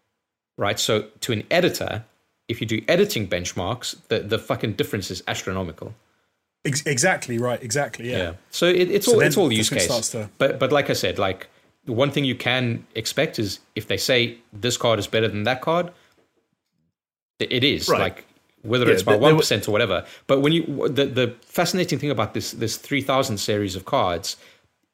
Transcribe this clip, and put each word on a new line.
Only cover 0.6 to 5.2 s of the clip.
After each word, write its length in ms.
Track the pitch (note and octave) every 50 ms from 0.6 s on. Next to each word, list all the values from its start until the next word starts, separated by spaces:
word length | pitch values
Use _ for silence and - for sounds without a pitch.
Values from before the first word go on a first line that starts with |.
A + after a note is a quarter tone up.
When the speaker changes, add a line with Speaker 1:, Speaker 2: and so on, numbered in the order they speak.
| - G2+ G#2+ -
Speaker 1:
So 280 | - - A2+ G#2+ - - - -
to 120 | - - A#2+
an 100 | G#2+ - -
editor, 540 | - F3 E3+ E3 - - F#2+ F#2 - A#2+ - - _ _ _ _ _ _ _ -
if 140 | A#2 -
you 60 | A#2+ A2+
do 140 | C3 - - -
editing 400 | E3+ F3 G3+ G3+ - - G2+ D#2+
benchmarks, 680 | F2+ F2 F2 - - G#2 F2 F#2+ B2 A#2+ - - - - _ _
the, 120 | A2+ G2+
the 200 | - G#2 A2+ G2+
fucking 340 | - - B2+ - - A2+ G2+
difference 380 | - D3 - - G#2 F2+ -
is 100 | F#2 F2+